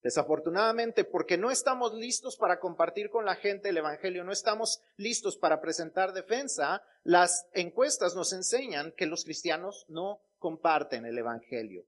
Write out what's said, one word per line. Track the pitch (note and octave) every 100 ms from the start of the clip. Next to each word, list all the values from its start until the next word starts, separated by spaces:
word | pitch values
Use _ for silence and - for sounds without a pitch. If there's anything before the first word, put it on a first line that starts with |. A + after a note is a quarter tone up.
Desafortunadamente, | B2 D3+ C#3 D3 D#3 F3+ A3+ A3+ A#3 A3
porque | F#3 F3 - F3+
no | A#3
estamos | C4 - B3+ A#3+
listos | A3 A#3+ A#3 C4 -
para | F#3+ F3+
compartir | F#3 E3 E3+ E3+ G3+
con | A#3 G#3
la | F#3
gente | G3+ G3+ G3+
el | E3+
evangelio, | D3+ D3+ F#3+ F3+
no | F3
estamos | G3 - G#3+ A3 - _ -
listos | G#3 A3+ G3 -
para | E3 D#3
presentar | E3 D#3+ D#3+ F#3 F#3+
defensa, | F#3+ F#3 A#3+ C#4 - C#3+ F#3+ _ _
las | - F3 F3 - -
encuestas | - F3 - C#4 - F3+ F#3
nos | E3
enseñan | F#3 F#3 A#3+ C4+ D3 D#3 -
que | E3
los | E3+
cristianos | E3 D3+ E3+ D#3 F#3 G3 -
no | D#3+ F#3+ G#3 _ _
comparten | E3+ D#3+ E3+ D3+ C#3+ A#2+ A#2
el | A#2+
evangelio. | A#2 A2+ - B2 A2 F2+